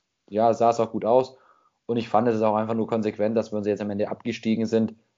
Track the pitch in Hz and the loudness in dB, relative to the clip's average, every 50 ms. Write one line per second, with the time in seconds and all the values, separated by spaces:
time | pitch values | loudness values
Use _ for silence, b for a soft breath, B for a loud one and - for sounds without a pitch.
0 | _ _ _ _ _ - 101 104 113 117 110 110 117 117 117 117 113 113 - 107 | _ _ _ _ _ -6 -2 2 2 2 2 4 4 2 2 2 0 -2 -4 -4
1 | 95 107 120 127 127 127 - b b b b b b b b b b - 117 120 | 0 2 4 4 2 0 -4 b b b b b b b b b b -6 -4 -4
2 | 110 - - 107 113 120 113 110 110 107 104 107 110 113 117 113 107 110 117 113 | -2 0 0 2 2 2 2 2 2 2 2 0 0 -2 -2 -2 -2 -2 -2 -2
3 | 107 107 104 - 104 110 113 113 107 - 104 107 101 104 104 98 107 104 101 101 | -2 -2 -2 -2 -2 0 0 -2 -2 -2 -4 -4 -2 -2 -2 -2 -4 -4 -4 -4
4 | 104 95 - - - 123 110 - - 113 110 110 113 110 113 110 113 110 - - | -4 -4 -6 -8 -8 -8 -8 -4 -2 -2 -2 0 0 0 0 0 0 0 -4 -8
5 | _ _ _ | _ _ _